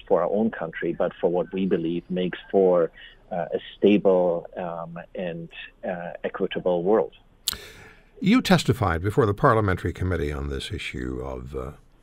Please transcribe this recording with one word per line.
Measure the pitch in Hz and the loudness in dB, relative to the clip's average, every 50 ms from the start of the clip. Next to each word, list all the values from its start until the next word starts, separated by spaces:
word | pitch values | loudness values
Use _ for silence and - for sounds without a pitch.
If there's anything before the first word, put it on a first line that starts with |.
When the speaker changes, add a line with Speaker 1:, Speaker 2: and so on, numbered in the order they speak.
| - - | -2 0
Speaker 1:
for | - 85 | 2 2
our | 87 - | 2 2
own | - 104 110 113 | 0 0 0 0
country, | - - - 80 - - - 85 82 | -2 -4 -8 -8 -8 -6 -6 -4 -2
but | - 95 87 - - | -2 -2 -4 -4 0
for | - 90 | -2 0
what | 85 87 82 80 | 2 0 -2 -2
we | - 95 95 | -2 -2 -2
believe | 92 92 87 82 82 85 87 - - | 0 0 0 0 -2 -4 -4 -4 -4
makes | 92 90 92 90 - - - - | -4 -2 -2 -4 -4 -8 -10 0
for, | - 98 95 92 90 87 82 80 - - - - - _ _ - | 2 4 4 6 6 4 2 0 -2 -10 -20 -20 -20 _ _ -10
uh, | - 87 78 - | -6 -6 -6 -4
a | - 92 - - - | -6 -6 -6 -8 -6
stable, | - - 101 104 98 85 101 95 90 90 90 85 85 80 - - - | 4 6 6 6 6 6 4 4 4 4 2 0 -2 -4 -8 -10 -10
um, | 92 87 82 82 85 85 85 87 85 - - | -8 -8 -8 -8 -10 -12 -12 -14 -16 -12 -10
and, | 104 92 87 82 85 82 82 - - - - _ _ - | -8 -6 -6 -6 -8 -12 -14 -14 -18 -18 -18 _ _ -8
uh, | 110 92 87 87 85 - - - | -8 -8 -6 -8 -10 -12 -8 -8
equitable | 90 - - 98 90 - 98 87 92 90 87 85 | -8 -6 -4 -4 -4 -4 -4 -2 0 0 0 2
world. | 95 107 110 73 - - - _ _ _ _ - - - - - - - - - - - - _ _ _ - | 4 4 4 2 0 -6 -16 _ _ _ _ -8 -8 -8 -8 -12 -18 -20 -20 -20 -20 -20 -20 _ _ _ -2
Speaker 2:
You | - 180 226 262 - | 2 4 4 4 6
testified | - 190 151 - - 123 - 104 92 82 82 | 6 4 4 4 2 2 2 2 0 0 0
before | 90 104 - - 123 | 0 -2 2 2 2
the | 101 101 | 2 2
parliamentary | - - 139 113 110 107 98 90 87 - 92 | 4 4 4 6 6 4 2 0 0 -2 -4
committee | 80 - 92 92 90 80 73 73 | -4 -2 -2 -2 0 0 -2 -2
on | 73 69 69 71 | -4 -4 -4 -4
this | 69 65 - - | -4 -6 -6 -6
issue | - 76 - - - - 62 64 64 64 64 | -8 -8 -8 -8 -8 -6 -6 -6 -6 -6 -6
of, | 65 65 64 64 64 67 | -8 -8 -10 -10 -10 -8
uh, | 65 64 67 65 - - _ _ _ | -8 -8 -8 -12 -14 -20 _ _ _